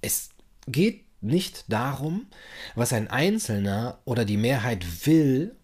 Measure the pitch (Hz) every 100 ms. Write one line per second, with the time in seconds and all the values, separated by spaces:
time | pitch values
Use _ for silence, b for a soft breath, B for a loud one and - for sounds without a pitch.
0 | - - - - - _ - 123 208 -
1 | _ _ 101 160 190 - - 110 131 131
2 | 143 180 285 B B B B - 117 123
3 | 107 127 165 220 - 107 101 104 120 -
4 | - 120 107 104 113 135 113 110 87 85
5 | - 160 147 131 185 -